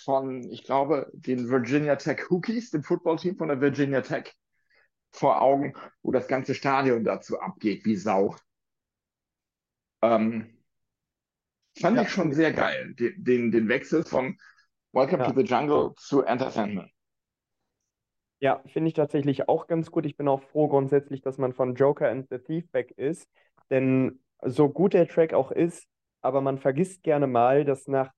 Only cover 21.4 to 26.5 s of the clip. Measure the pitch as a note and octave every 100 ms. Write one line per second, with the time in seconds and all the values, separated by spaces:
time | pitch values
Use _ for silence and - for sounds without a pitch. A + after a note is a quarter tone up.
21.4 | B2+ B2+ B2+ B2 C#3 C#3+ C#3+ B2 C3+ B2
22.4 | - D#3+ F3 B2+ B2 - C3+ F3 - _
23.4 | _ _ - C3 C3 C3 C3 - _ _
24.4 | - B2+ D3 - F#3+ F#3+ E3 - E3 A2+
25.4 | C3+ - E3+ - - _ _ _ C3 C#3
26.4 | C#3